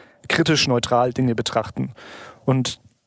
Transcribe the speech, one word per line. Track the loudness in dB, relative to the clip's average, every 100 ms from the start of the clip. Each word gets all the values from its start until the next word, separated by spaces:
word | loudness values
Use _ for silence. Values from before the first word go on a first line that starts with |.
| -20 _ -2
kritisch | 0 2 2 2
neutral | 0 2 2 2
Dinge | 2 0 0
betrachten. | -2 -2 -4 -6 -8 -8 -20 -20 -20 -6 0
Und | 0 0 -6 _ _